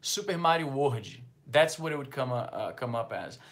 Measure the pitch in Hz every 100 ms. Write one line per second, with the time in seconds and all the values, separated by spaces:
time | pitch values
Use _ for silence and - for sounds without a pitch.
0 | - - 202 175 170 165 156 135 143 120
1 | 98 - - _ - 131 160 160 160 151
2 | 135 - 127 123 - - 107 - 123 117
3 | 113 101 85 62 -